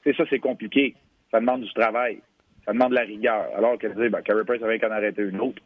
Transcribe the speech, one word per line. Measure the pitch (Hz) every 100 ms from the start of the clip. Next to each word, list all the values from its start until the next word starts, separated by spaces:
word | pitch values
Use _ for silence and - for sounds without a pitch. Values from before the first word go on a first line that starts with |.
C'est | 147
ça, | 139 160
c'est | 131
compliqué. | 131 120 107 135 135 - _ _ _
Ça | -
demande | 120 127
du | 107
travail. | - 113 113 123 101 _ _ _ _
Ça | -
demande | 110 127
de |
la | 123
rigueur. | 110 104 117 110 71
Alors | 98 113 120
que | 110
dire, | 98 117
ben, | 90
Carey | - 107
Price | 104 120
avait | 110 113
qu'à | 113
en |
arrêter | 107 104 98
une | 101 98
autre. | 127 -